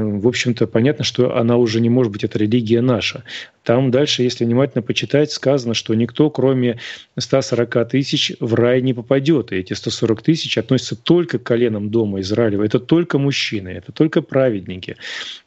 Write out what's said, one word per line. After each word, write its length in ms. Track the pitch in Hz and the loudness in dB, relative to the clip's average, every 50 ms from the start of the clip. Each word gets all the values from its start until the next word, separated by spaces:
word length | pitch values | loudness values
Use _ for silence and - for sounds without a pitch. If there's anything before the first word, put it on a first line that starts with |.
в 280 | 110 107 104 101 95 123 | 0 -2 -2 2 0 0
общем-то, 380 | 120 - - 123 113 - 113 | 0 2 0 -2 0 0 0
понятно, 380 | 101 - 113 117 135 147 - 131 | -2 0 0 2 2 2 0 -4
что 320 | - - - 123 - - | -4 0 0 0 2 2
она 200 | 123 117 117 120 120 | 0 2 2 4 4
уже 220 | 123 113 107 113 | 2 2 2 2
не 100 | 117 117 | 2 2
может 220 | 120 131 127 113 101 | 4 2 2 0 -2
быть, 120 | 104 - | -4 -6
эта 140 | 104 - 104 | -4 -2 -2
религия 440 | 107 107 113 127 117 107 117 117 120 | 0 2 2 0 2 2 2 2 4
наша. 420 | 127 123 101 90 - - - - - - - - - _ _ _ | 2 0 0 -2 -4 -8 -10 -14 -14 -16 -16 -16 -18 _ _ _
Там 260 | - 117 127 135 131 | 0 2 2 2 2
дальше, 320 | 117 131 151 143 - - 123 | 2 2 2 2 0 0 0
если 200 | 123 120 - 120 | -2 0 -2 -2
внимательно 360 | 117 117 127 139 123 - 127 113 | 0 2 2 2 2 0 -4 -4
почитать, 500 | - 107 - - 113 - 143 151 147 - | -2 -4 -4 -2 0 2 2 2 0 -2
сказано, 420 | - - 131 143 143 120 117 113 | -2 0 0 0 2 0 -2 -4
что 200 | - - - 110 | -4 -2 0 0
никто, 360 | 110 120 117 120 - 151 151 | 0 0 -2 2 2 2 2
кроме 480 | 147 - 127 135 135 131 123 123 113 117 - - - - - _ _ - | 2 2 2 2 2 2 0 0 -2 -4 -8 -14 -16 -18 -20 _ _ -10
ста 240 | - - - 135 131 | -4 0 0 0 0
сорока 420 | - 123 117 120 117 - 123 117 | 0 0 0 0 0 0 0 0
тысяч, 480 | 117 - 135 139 - - 143 - - - - | 2 0 -2 0 0 -2 -2 -2 -4 -4 -6
в 140 | - 117 113 | -2 0 2
рай 280 | 110 120 120 123 131 123 | 2 4 4 4 2 2
не 120 | 131 123 | 0 -2
попадёт. 580 | 123 113 - 135 139 135 147 170 135 107 - 98 | -2 -2 0 0 0 2 2 2 2 0 -2 -4
И 40 | |
эти 180 | 92 92 - 107 | -6 -4 -4 -8
сто 160 | - - - | -6 -6 -8
сорок 320 | - - - 113 110 107 - | -4 -2 0 0 0 0 2
тысяч 360 | - 113 - - - - - | 0 0 0 -2 -4 -4 -4
относятся 380 | 113 - 131 123 - - - | 0 0 0 0 0 -4 -10
только 420 | - _ - 165 175 175 170 - 117 | -10 _ 2 2 2 2 0 -4 -6
к 60 | - | -2
коленам 460 | - 123 117 123 117 107 104 104 107 | -2 0 2 2 0 0 -2 -4 -2
дома 300 | 104 117 110 104 98 98 | 0 0 0 0 -2 -4
Израилева. 440 | 95 92 107 107 120 110 101 98 107 | -4 -2 0 0 2 2 2 0 0
Это 160 | 107 - 127 | 0 0 -2
только 380 | 123 - 160 165 175 170 - 143 | 0 2 2 2 2 0 0 0
мужчины, 520 | 139 139 135 - - - 117 104 92 92 | 0 0 0 -2 -4 -4 -6 -6 -6 -8
это 220 | 92 92 - - - | -10 -12 -12 -14 0
только 300 | - 156 160 - 170 151 | 0 0 2 2 0 -2
праведники. 720 | - - 135 131 127 110 98 90 90 92 92 90 - - - - - - - - - - - _ | 0 0 0 0 0 0 -2 -6 -8 -12 -12 -12 -14 -14 -14 -14 -14 -12 -12 -12 -14 -16 -18 _